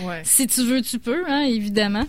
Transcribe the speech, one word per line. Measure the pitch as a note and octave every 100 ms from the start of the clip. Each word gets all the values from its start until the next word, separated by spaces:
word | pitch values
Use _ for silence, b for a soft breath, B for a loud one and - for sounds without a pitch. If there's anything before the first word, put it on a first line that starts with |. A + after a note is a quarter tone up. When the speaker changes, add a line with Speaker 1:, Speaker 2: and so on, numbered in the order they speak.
Speaker 1:
Ouais. | F3+ E3+
Speaker 2:
Si | D#3 - C4
tu | -
veux, | A#3+ C4
tu | - A#3
peux, | A#3 D4 F4+
hein, | C#4
évidemment. | C#4+ A3+ G#3 G#3 G#3 G#3